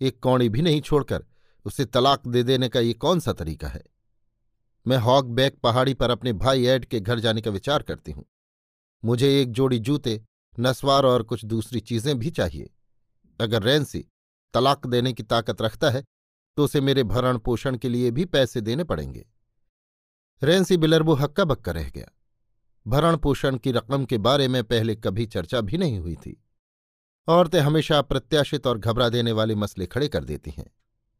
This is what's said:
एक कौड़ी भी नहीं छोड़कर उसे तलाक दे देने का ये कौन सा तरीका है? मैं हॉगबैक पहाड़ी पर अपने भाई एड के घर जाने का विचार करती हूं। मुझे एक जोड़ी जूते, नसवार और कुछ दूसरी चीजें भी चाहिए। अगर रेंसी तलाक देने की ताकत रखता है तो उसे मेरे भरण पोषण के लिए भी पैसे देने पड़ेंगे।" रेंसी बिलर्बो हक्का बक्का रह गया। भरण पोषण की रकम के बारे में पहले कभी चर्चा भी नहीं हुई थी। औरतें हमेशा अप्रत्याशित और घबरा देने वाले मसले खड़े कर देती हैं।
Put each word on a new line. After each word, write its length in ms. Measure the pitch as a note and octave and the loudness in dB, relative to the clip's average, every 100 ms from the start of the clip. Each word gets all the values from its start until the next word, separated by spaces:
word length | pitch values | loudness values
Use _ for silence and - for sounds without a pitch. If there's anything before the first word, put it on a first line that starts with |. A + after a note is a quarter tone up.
एक 200 | C3 - | -4 -2
कौड़ी 280 | B2+ B2+ A#2+ | 2 2 2
भी 140 | A2 | 0
नहीं 180 | E3+ D3+ | 0 0
छोड़कर 440 | - D3 C3+ G2 - _ _ _ | 0 0 0 -6 -8 _ _ _
उसे 200 | G2 - | -10 -6
तलाक 440 | B2+ B2 C3 C#3 B2 | -2 2 4 2 0
दे 140 | A#2+ | 0
देने 260 | A#2+ C3 B2+ | 2 0 0
का 120 | B2+ | 0
ये 120 | A#2 | 0
कौन 280 | A2+ D3 F3+ | 0 0 0
सा 120 | A#2 | -2
तरीका 360 | F#2 D#2+ D2+ D2 | -4 -6 -8 -10
है? 140 | - - _ _ _ _ _ _ _ _ _ A#2 | -12 -16 _ _ _ _ _ _ _ _ _ -2
मैं 100 | C3 | 0
हॉगबैक 640 | A2+ C3+ B2+ A#2 C3+ - | 4 2 2 0 0 0
पहाड़ी 360 | - B2+ C3 | 0 2 0
पर 160 | B2 A#2+ | 0 -2
अपने 220 | A#2+ B2+ | -2 -2
भाई 340 | F#2+ C3 C3+ B2 | -2 2 2 2
एड 200 | C3 A#2 | 0 -2
के 140 | A#2 | -6
घर 180 | G2 A#2 | -4 -2
जाने 220 | A2+ A2 | -2 -2
का 100 | A2 | -2
विचार 320 | G2 - D3 | -4 -2 -4
करती 300 | - - - | -4 -12 -12
हूं। 100 | D2+ - _ _ _ _ _ _ _ | -16 -16 _ _ _ _ _ _ _
मुझे 380 | A2 A#2+ C#3 C#3 | -2 2 2 2
एक 100 | C3 | 0
जोड़ी 260 | A2+ C3+ B2 | 0 0 0
जूते, 460 | G#2+ D3 B2+ A2 A2 _ _ - | -2 -4 -4 -8 -10 _ _ -4
नसवार 440 | B2 B2+ C#3 C#3 | -2 0 2 4
और 180 | C3+ B2 | 4 2
कुछ 220 | A2+ A#2+ | 0 -6
दूसरी 360 | G#2+ A2+ G#2+ A#2+ | -4 -6 -4 -8
चीजें 380 | A2 A#2 B2+ C3+ | -4 -4 -2 -4
भी 120 | D3+ | -4
चाहिए। 440 | - F2+ D2 - _ _ _ _ _ _ - | -4 -4 -4 -16 _ _ _ _ _ _ -6
अगर 220 | A2+ A2+ | -2 0
रेंसी 440 | G#2 D3 C3+ E2 - _ _ _ _ | 2 0 0 -8 -12 _ _ _ _
तलाक 320 | A#2 C3 C#3+ C3 | 0 2 2 0
देने 260 | B2 B2+ | 0 0
की 100 | A#2+ | -4
ताकत 400 | G#2+ A#2 A2+ G#2+ | -2 -2 0 -2
रखता 280 | A2 - D#3 | -4 0 -2
है 140 | B2+ - _ _ _ _ - | -2 -6 _ _ _ _ -2
तो 80 | |
उसे 160 | C#3+ D3 | 0 2
मेरे 220 | C3+ C#3 | 2 2
भरण 360 | A2+ A2 B2+ B2 | 0 0 0 0
पोषण 380 | - A#2 C#3 B2 | -2 -2 -2 -4
के 120 | C3 | -2
लिए 220 | A#2+ B2 | 0 0
भी 140 | A#2+ | -2
पैसे 360 | F#3 C#3+ B2+ B2 | 0 2 0 -2
देने 240 | G#2+ C3 | -4 -4
पड़ेंगे।" 440 | E3+ F2 C#2 A#1+ - _ _ _ _ _ _ _ _ _ _ - | -4 -6 -6 -12 -18 _ _ _ _ _ _ _ _ _ _ -4
रेंसी 340 | C#3 F#3 F3+ F3+ | 2 2 4 2
बिलर्बो 380 | D#3 D#3+ D#3+ | 4 4 4
हक्का 300 | C#3+ C#3+ - | 2 0 0
बक्का 280 | F3+ B2 - | 0 0 -4
रह 180 | E2+ C2+ | -8 -8
गया। 180 | - - _ _ _ _ _ _ _ G#2+ | -12 -18 _ _ _ _ _ _ _ -2
भरण 300 | C3+ E3 E3 | 2 4 2
पोषण 400 | D3 B2+ C#3+ B2+ | 0 0 0 -2
की 160 | C3+ | -2
रकम 320 | A#2 A2 C#3 | -2 0 -2
के 140 | C3 A#2 | -2 0
बारे 300 | G#2+ C#3+ C3 | 2 2 2
में 160 | B2+ | 0
पहले 320 | A2 A#2 A2 G#2 | 0 0 0 -2
कभी 300 | A2 F#2+ A2 | -4 -4 -4
चर्चा 340 | G2 E2 B2 | -6 -4 -4
भी 180 | G#2 E3 | -2 -2
नहीं 200 | F3+ G2+ | -2 -2
हुई 180 | E2 D#2+ | -6 -10
थी। 280 | - - _ _ _ _ _ _ _ _ - | -12 -18 _ _ _ _ _ _ _ _ 2
औरतें 320 | E3+ F3 F3 | 4 4 4
हमेशा 380 | C#3+ D#3 - D3 | 4 2 2 0
अप्रत्याशित 680 | C3+ C3+ - D3 C#3 C#3+ B2+ | 0 -2 0 0 0 -2 -2
और 120 | A#2 | -2
घबरा 300 | A2 A2+ A#2+ | -2 0 2
देने 240 | A#2+ A#2 | 2 0
वाले 220 | G#2+ A2 | 0 0
मसले 320 | G#2+ G2+ - F#2 | 0 -4 -6 -6
खड़े 220 | B2 D3 | -4 -2
कर 160 | E2 | -4
देती 260 | C2+ C#2+ D#2 | -6 -10 -10
हैं। 200 | - - _ _ _ _ _ | -14 -16 _ _ _ _ _